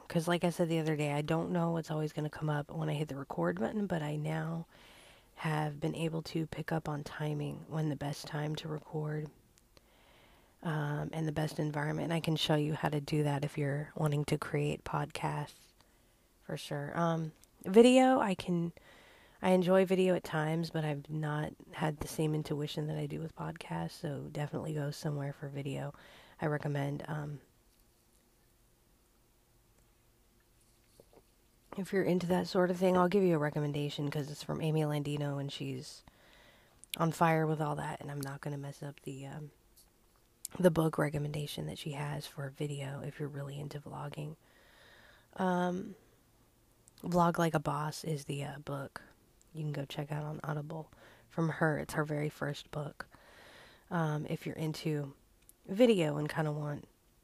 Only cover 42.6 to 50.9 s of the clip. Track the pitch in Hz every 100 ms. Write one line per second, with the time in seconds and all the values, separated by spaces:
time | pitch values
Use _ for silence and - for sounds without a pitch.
42.6 | 147 139 135 139 147 - 143 143 139 143
43.6 | 147 147 - 143 143 143 151 160 _ -
44.6 | - - - - - - _ - 185 180
45.6 | 180 180 208 185 - _ _ _ _ _
46.6 | _ _ _ - 180 175 170 165 165 156
47.6 | 151 143 151 - 160 147 - 143 139 139
48.6 | 147 139 135 - - - _ _ _ 156
49.6 | 151 143 139 - 147 147 151 151 151 151
50.6 | 147 160 156